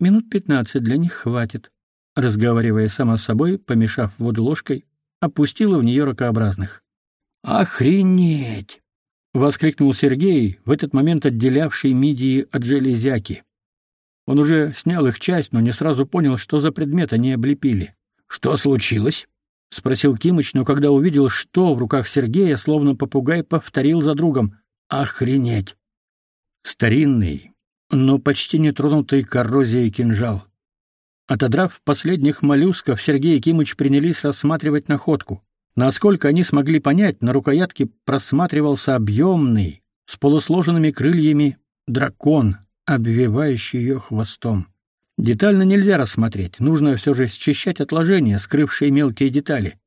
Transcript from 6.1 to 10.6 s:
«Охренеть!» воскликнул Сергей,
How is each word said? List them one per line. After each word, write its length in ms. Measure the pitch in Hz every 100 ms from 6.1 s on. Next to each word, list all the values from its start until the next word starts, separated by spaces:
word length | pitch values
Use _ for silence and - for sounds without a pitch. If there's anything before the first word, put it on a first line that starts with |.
| 120 123 110 107 95 95 - _ _ _ _ _ _
«Охренеть!» 1400 | - - 185 - 131 190 185 185 170 151 120 104 98 - _ _ _ _ _ 131
воскликнул 560 | 143 - 156 - 143
Сергей, 640 | 123 139 131 190 160 107 -